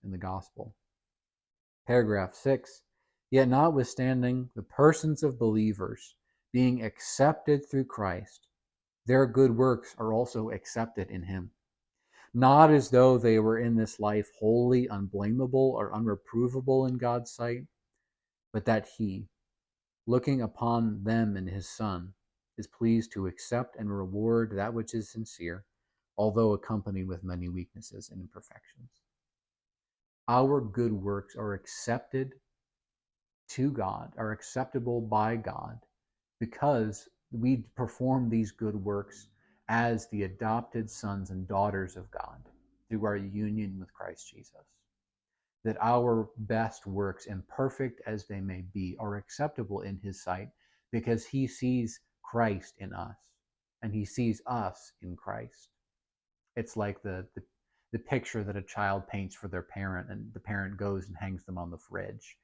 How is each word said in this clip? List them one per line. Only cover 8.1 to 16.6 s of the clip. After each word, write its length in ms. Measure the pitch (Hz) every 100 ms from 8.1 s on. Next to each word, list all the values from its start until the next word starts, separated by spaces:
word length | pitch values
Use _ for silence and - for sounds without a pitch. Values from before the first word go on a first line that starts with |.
| 90 101 - _ _ _ _ _ _
their 220 | - 131 135
good 300 | 113 135 113
works 400 | 131 117 - -
are 140 | 113
also 380 | 113 123 117 110
accepted 600 | 104 - 117 113 - 95
in 140 | 98
him. 260 | 90 92 87 - _ _ _ _ _ _ -
Not 380 | 120 131 143 156
as 200 | 151 -
though 280 | 123 131 127
they 220 | 117 110
were 180 | 110 113
in 160 | 117
this 240 | 113 107 -
life 320 | 104 107 104 -
wholly 480 | 107 117 123 127 123
unblameable 840 | 101 98 98 101 120 127 131 131 120
or 140 | 104
unreprovable 1000 | 107 113 101 - 113 123 131